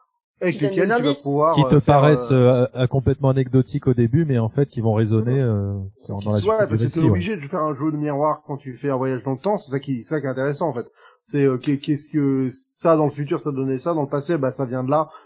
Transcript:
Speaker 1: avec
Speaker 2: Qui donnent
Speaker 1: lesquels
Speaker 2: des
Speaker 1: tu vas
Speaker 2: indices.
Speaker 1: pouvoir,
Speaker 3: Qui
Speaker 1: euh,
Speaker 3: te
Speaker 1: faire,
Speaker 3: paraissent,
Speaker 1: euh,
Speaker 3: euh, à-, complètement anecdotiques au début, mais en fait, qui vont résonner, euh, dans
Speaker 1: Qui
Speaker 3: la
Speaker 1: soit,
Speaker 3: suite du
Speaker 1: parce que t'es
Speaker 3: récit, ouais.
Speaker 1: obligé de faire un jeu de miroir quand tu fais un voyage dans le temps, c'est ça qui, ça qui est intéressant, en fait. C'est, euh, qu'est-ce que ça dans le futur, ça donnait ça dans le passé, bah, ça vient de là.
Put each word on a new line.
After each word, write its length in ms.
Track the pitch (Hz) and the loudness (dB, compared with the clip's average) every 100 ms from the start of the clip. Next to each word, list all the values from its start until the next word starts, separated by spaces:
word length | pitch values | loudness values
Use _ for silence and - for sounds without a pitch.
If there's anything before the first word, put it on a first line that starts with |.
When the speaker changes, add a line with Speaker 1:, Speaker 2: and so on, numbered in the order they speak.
| _ _ _ - | _ _ _ -6
Speaker 1:
avec 140 | 185 | -4
Speaker 2:
Qui 60 | 202 | 0
donnent 100 | 147 | -2
Speaker 1:
lesquels 180 | 190 196 | 0 2
Speaker 2:
des 60 | 240 | 2
Speaker 1:
tu 60 | |
vas 60 | 147 | 0
Speaker 2:
indices. 140 | 139 | -2
Speaker 1:
pouvoir, 320 | 143 143 151 | -2 2 4
Speaker 3:
Qui 80 | 160 | 4
Speaker 1:
euh, 60 | 135 | 6
Speaker 3:
te 120 | 147 | 6
Speaker 1:
faire, 160 | 147 143 | 6 6
Speaker 3:
paraissent, 340 | 147 147 120 | 6 4 2
Speaker 1:
euh, 320 | 131 123 127 | 4 6 4
Speaker 3:
euh, 20 | 127 | 2
à-, 120 | 120 127 | 0 -2
complètement 440 | 135 131 139 135 | 0 0 0 0
anecdotiques 560 | 131 127 131 123 143 - | 0 2 2 0 -2 0
au 60 | |
début, 300 | 120 117 139 | 2 2 2
mais 140 | 165 123 | 0 0
en 100 | 110 | 0
fait, 180 | - 143 | 0 -2
qui 120 | 123 | -2
vont 140 | 113 | 0
résonner, 460 | 107 110 110 117 135 | 2 2 2 0 0
euh, 340 | 127 104 98 101 98 - - | 0 -2 -2 -6 -10 -14 -12
dans 100 | 98 | -8
Speaker 1:
Qui 80 | 104 | -2
Speaker 3:
la 60 | |
Speaker 1:
soit, 40 | 104 | 0
Speaker 3:
suite 140 | 190 220 | 2 0
du 60 | 202 | 0
Speaker 1:
parce 20 | |
que 60 | 110 | 0
t'es 60 | |
Speaker 3:
récit, 160 | 139 160 | -2 0
ouais. 100 | 143 | 2
Speaker 1:
obligé 260 | 95 170 208 | 2 -2 -6
de 40 | |
faire 180 | 143 180 | -6 -4
un 120 | 156 | -4
jeu 160 | 135 151 | -4 -4
de 40 | 151 | -2
miroir 460 | 147 143 151 147 - | -4 -2 -2 -2 -8
quand 100 | 139 | -12
tu 180 | 139 | -12
fais 160 | 120 143 | -8 -4
un 60 | 131 | -2
voyage 260 | 131 127 | -2 -4
dans 80 | 135 | -4
le 60 | 131 | -4
temps, 180 | 190 208 | -2 -4
c'est 140 | - | -4
ça 80 | 139 | -8
qui, 220 | 143 127 | -4 -8
ça 160 | 113 156 | -6 -6
qui 60 | 131 | -4
est 40 | |
intéressant, 380 | 127 139 143 170 | -4 -4 -2 -4
en 40 | |
fait. 140 | 120 110 _ - _ | -4 -10 _ -20 _
C'est, 220 | - 147 | -6 0
euh, 140 | 139 127 | 2 0
qu'est-ce 500 | 147 139 151 143 - | -2 -4 -2 -6 -4
que 400 | 156 139 135 131 | -2 0 0 -2
ça 460 | 127 - - 170 160 | -6 -14 -2 2 4
dans 80 | |
le 60 | 147 | 2
futur, 280 | 139 143 165 | -2 -4 -4
ça 100 | 156 | -4
donnait 260 | 131 135 131 | -4 -4 -4
ça 140 | 170 | -4
dans 80 | 165 | -4
le 60 | 139 | -2
passé, 300 | 143 139 170 | -4 -2 -2
bah, 120 | 131 | -2
ça 120 | 127 131 | -2 -4
vient 160 | 127 | -4
de 60 | 127 | 0
là. 180 | 151 156 - | 0 -2 -8